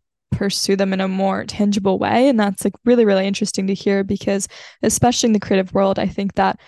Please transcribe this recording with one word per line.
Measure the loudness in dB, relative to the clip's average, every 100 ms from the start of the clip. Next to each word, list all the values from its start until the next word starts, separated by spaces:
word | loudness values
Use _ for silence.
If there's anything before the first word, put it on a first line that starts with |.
| _ _ -8
pursue | -4 -2 -2 0 0
them | 0
in | -2
a | -2
more | -2 -2 -2 -4
tangible | -2 0 2 0 0
way. | 2 2 4
And | 2
that's, | 0 -2 -4
like, | -2 2
really, | 4 4
really | 2 0
interesting | -2 -4 -4 -4
to | -2
hear, | 0 0
because | -2 -4 -2 -4 -4 -12 -20 -4
especially | -2 2 2 2 2
in |
the | 2
creative | 2 0 0 0
world, | 0 0
I | -4
think | -4 -4
that, | 0 -2 -2